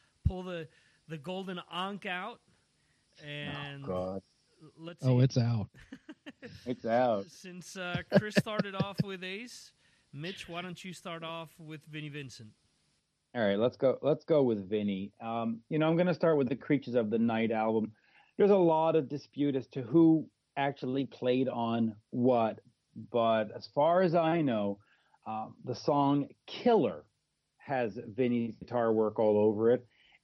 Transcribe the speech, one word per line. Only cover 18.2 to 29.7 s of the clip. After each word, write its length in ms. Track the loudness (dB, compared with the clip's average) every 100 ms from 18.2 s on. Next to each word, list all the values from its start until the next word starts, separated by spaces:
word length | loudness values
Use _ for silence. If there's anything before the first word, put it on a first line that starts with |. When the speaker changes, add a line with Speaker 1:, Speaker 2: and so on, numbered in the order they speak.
| _ 2
Speaker 2:
There's 140 | 4
a 40 | 6
lot 380 | 6 4 4
of 140 | 2 0
dispute 480 | -8 -10 -2 0 0
as 100 | -4
to 140 | -10
who 460 | 2 6 8 6 2 _ _ -4
actually 500 | -2 -2 -4 -2 -4
played 420 | -4 0 2 0
on 460 | 0 -2 0 0 -4 _
what, 500 | 0 4 4 2 -2 _ _ _ -18 -4
but 400 | 0 2 2 0 -6
as 100 | -8
far 280 | 0 4 4
as 120 | 4
I 260 | 4 2 2
know, 380 | 2 0 -2 -4 _ _ _ _ -10
uh, 200 | -10 -10 -12
the 100 | -10
song 540 | -6 0 2 4 2 0 -10 -18
Killer 580 | -2 4 4 4 -2 -14 _ _ _ _ _
has 420 | -6 -2 -2 -6 -12
Vinny's 400 | -2 0 0 -2 -8
guitar 320 | -6 0 2
work 260 | 4 2 2
all 200 | 4 6
over 320 | 4 4 4